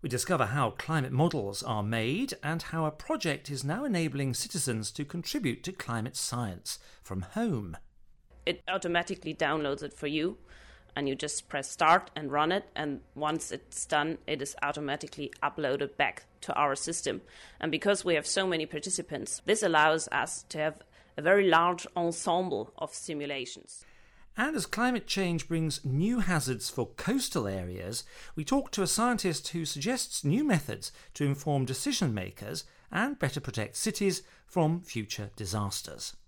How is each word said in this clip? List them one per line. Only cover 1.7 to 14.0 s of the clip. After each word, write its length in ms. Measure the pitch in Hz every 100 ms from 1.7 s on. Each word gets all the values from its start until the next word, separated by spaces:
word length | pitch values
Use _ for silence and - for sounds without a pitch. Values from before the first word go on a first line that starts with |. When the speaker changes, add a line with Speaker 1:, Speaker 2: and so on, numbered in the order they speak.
| 107
Speaker 1:
made 520 | 104 113 110 170 269 -
and 200 | 143 165
how 240 | - 165 156
a 60 |
project 600 | 151 - 320 175 139 -
is 100 | 139
now 220 | 135 180
enabling 520 | 285 185 160 135 135 117
citizens 540 | - 180 135 110 107
to 120 | -
contribute 600 | 143 175 - 294 175 - -
to 80 |
climate 420 | 190 - 117 110 -
science 640 | - 120 113 87 - - - -
from 200 | - 95
home. 520 | 92 214 233 135 98 80 - - - - _ - -
Speaker 2:
It 180 | 175 -
automatically 640 | 185 180 170 175 190 160
downloads 500 | 156 151 156 147 143
it 80 | 147
for 160 | - 147
you, 300 | 151 170 - - - - - - -
and 140 | 139
you 60 | 135
just 340 | 147 - -
press 200 | 143 131
start 400 | - 156 175 - -
and 160 | 147
run 220 | 143 160
it, 160 | 190 -
and 280 | - 147 135 - -
once 360 | 151 156 -
it's 340 | 135 - - -
done, 320 | 151